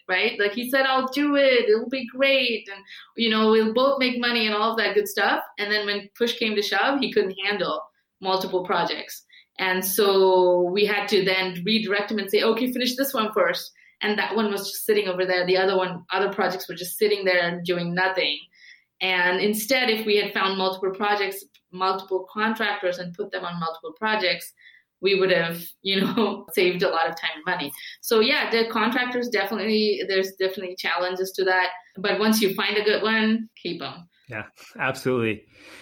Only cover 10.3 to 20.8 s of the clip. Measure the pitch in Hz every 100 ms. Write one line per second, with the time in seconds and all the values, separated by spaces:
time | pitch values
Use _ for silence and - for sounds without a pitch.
10.3 | 185 180 180 175 196 208 208 - 208 180
11.3 | 185 185 175 180 220 214 202 208 214 190
12.3 | 214 226 220 254 233 254 - 277 240 214
13.3 | 208 170 - - _ _ _ 208 208 190
14.3 | 208 214 196 196 - - 208 190 180 180
15.3 | 180 180 185 190 190 180 175 - 185 196
16.3 | 196 180 185 - 170 175 - 208 208 185
17.3 | 180 170 175 175 175 170 175 185 185 147
18.3 | 147 - _ - - _ _ 185 185 180
19.3 | 185 208 214 - 262 247 214 214 208 196
20.3 | 208 190 190 185 185